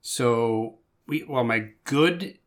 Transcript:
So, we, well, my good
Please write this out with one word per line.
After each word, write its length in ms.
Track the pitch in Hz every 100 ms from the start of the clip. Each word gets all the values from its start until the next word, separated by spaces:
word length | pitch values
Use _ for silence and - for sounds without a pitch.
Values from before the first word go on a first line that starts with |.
So, 760 | - - 123 117 117 113 113 - _ _ -
we, 180 | 151
well, 200 | - 139
my 240 | 120 113 107 -
good 540 | - 139 160 175 190 -